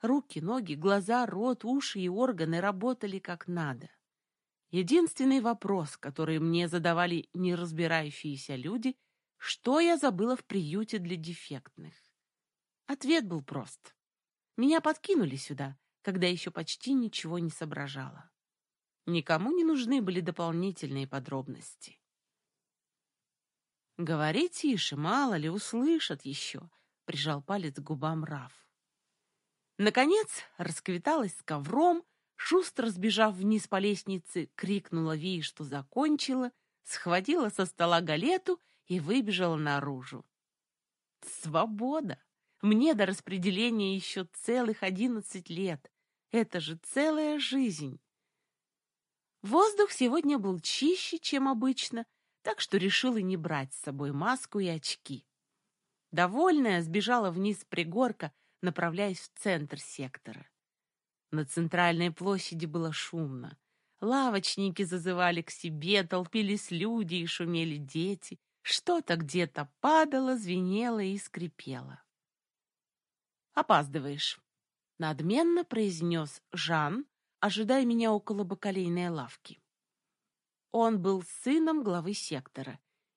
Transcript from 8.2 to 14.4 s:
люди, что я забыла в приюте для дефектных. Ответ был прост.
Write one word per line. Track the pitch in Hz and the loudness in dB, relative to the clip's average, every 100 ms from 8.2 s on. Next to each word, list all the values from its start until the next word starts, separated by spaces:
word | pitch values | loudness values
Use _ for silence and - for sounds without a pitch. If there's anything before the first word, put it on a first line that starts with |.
| 151 135 - 135 | -8 -8 -8 -8
люди, | 139 226 247 254 _ _ _ _ | -4 -2 -2 -4 _ _ _ _
что | - - - 285 | -8 -4 2 4
я | 339 339 | 6 4
забыла | 277 180 226 254 | 2 2 0 0
в | |
приюте | - 196 151 180 214 214 | -2 -2 -2 -2 -2 -4
для | 170 180 | -4 -6
дефектных. | 160 170 - 139 - - 156 - _ _ _ _ _ _ _ _ - | -6 -10 -10 -12 -12 -18 -20 -20 _ _ _ _ _ _ _ _ -8
Ответ | 277 254 330 214 | -4 2 2 2
был | 170 | -4
прост. | 135 147 107 - - _ _ _ _ _ | -6 -8 -8 -14 -20 _ _ _ _ _